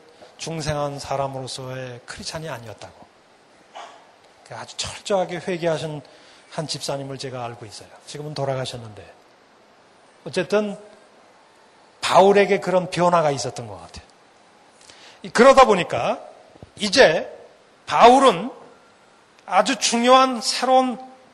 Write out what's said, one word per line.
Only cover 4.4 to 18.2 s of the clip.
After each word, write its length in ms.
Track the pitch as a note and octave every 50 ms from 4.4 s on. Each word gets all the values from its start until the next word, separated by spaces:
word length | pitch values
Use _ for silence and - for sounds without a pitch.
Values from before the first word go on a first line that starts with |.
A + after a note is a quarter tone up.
| _ -
아주 260 | B2 A2 A#2+ - -
철저하게 600 | - - - - - - - G#3 F#3 F3+ E3 F3+
회개하신 640 | E3 - G3 F#3 E3 E3 E3 D#3+ C#3+ D3 D#3+ D3+ D3 - - - - - - - - _ _
한 160 | - - D#3
집사님을 500 | C#3 - C#3 - - C#3+ C#3 C#3 C3+ C3+
제가 280 | B2+ C#3 C3 B2 B2+ A#2+
알고 200 | A#2 A#2 A2+ A#2+
있어요. 240 | G#2 - - - - - - -
지금은 280 | - - D3 D3+ D3+ D3
돌아가셨는데. 720 | C#3+ C#3 C3+ C3 C3 C3 - - A#2+ A#2 A2 G#2 G2 F2+ - - _ _ _ _ _ _ _ _ _ _ _ _ _ _ _ _ _ _ _ _ _ _
어쨌든 500 | D#3+ - F#3 E3+ - G3 G#3+ G#3+ G3+ F#3+ - - - - - _ _ _ _ _ _ _ _ _ _ _ _ _ _ _ _ _ _ _ _
바울에게 580 | - - B2+ E3 F#3+ G3 G3 G3+ G3+ F3+ G3 F#3+
그런 300 | - F3 F3+ F3+ F3 -
변화가 400 | - D#3+ F3 F3 F3 E3+ D#3 D3
있었던 360 | C#3 B2+ B2 B2+ - - A#2+
것 140 | G#2+ G2 F2
같아요. 240 | - - - - - - _ _ _ _ _ _ _ _ _ _ _ _ _ _ - - - - - - - - - F#3
그러다 320 | - - A#3+ C#4 B3+ C4 B3+
보니까 560 | A3+ G3+ F3+ E3 - C#3 A#2 C3 F#3 A#3+ - - - - - - - _ - - - _ -
이제 540 | G3+ G#3 F#3 C4 A3+ E3 D#3+ G3+ C4 - - - - - _ _ _ _ _ _ _
바울은 640 | - D3 D3+ G3 A#3+ B3+ C4+